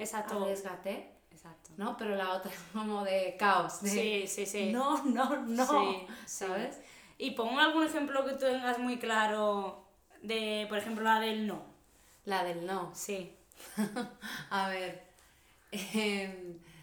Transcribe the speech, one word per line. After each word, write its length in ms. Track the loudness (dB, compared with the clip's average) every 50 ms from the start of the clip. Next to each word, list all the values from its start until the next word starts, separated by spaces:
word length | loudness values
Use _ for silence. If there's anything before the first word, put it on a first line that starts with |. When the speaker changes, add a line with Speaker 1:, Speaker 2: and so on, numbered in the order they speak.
Speaker 1:
exacto. 400 | -8 -6 -4 -4 -4 -4 -2 -2 0
Speaker 2:
arriésgate. 680 | -2 -2 -4 -6 -8 -10 -6 -6 -6 -6 -6 -10 -14 -20 -20 _ _
Speaker 1:
Exacto. 380 | -20 -20 -20 -20 -20 -20 -20 -16 -8
Speaker 2:
¿No? 180 | -6 -4 -4 -4
Pero 180 | -4 -2 -2 0
la 180 | 0 0 0 0
otra 180 | -2 -2 -6
es 80 | -8 -10 -12 -8 -6
como 300 | -4 -2 -2 -2 -2 0
de 320 | 2 2 2 2 0 0 2
caos, 420 | 4 6 6 6 4 2 -2 -4
de, 80 | -2 0
Speaker 1:
Sí, 380 | 2 2 2 2 2 0 0
sí, 180 | -2 -2 -4 -4
sí. 260 | -2 -2 0 0 2
Speaker 2:
"No, 320 | 2 2 2 2 2 2 2
no, 340 | 2 4 4 4 2 2
no", 280 | 0 0 0 2 2 4
Speaker 1:
Sí, 400 | 6 6 6 6 4 0 -2 -6 -10 -14 -14 -12
sí. 200 | -10 -6 -4 -4
Speaker 2:
¿sabes? 340 | -2 -2 -2 -2 -4 -8 -12 -16 -20 -20 -20 -20 -20 -10
Speaker 1:
Y 140 | -6 -6 -4
pongo 280 | -2 -2 -2 0 4 6
algún 260 | 6 6 6 4 4
ejemplo 380 | 4 2 0 -2 0 0 0 0
que 80 | 0 -2
tú 60 | 2 2
tengas 320 | 2 2 2 2 0 0 0
muy 180 | 0 -2 -2
claro 880 | -2 0 2 2 4 4 4 2 2 2 2 2 2 -2 -4 -8 -12 -18 -20 _ _ _ _ -20 -12
de, 440 | -6 -2 -2 -2 0 0 -2 -2 -2 -2
por 80 | -4
ejemplo, 260 | -4 -2 -2 -4 2 4
la 160 | 6 6 6
del 280 | 4 2 0 0 0
no. 240 | -2 -2 -4 -8 -14 -20 _ _ _ _ _ -20 -20 -20 -14 _
Speaker 2:
La 180 | 0 0 0 2
del 220 | 0 -2 -4 -4
no. 260 | -4 -4 -4 -4 -6 -8
Speaker 1:
Sí. 420 | -10 -6 -6 -6 -6 -6 -10 -14 -20 -20 _ -20 -20 -18 -8 -4
Speaker 2:
<laughs> 760 | -2 -2 -2 -2 -6 -6 -6 -10 -12 -10 -10 -10 -10 -6 -2
A 200 | 0 0 0 0
ver, 340 | -2 -4 -4 -6 -8 -10 -16 -20 -20 -20 -20 -20 -20 _ _ -20 _ _ _ _
em, 840 | -8 -8 -6 -2 0 0 2 2 0 0 -2 -6 -8 -10 -10 -12 -12 -14 -18 -20 -20 -20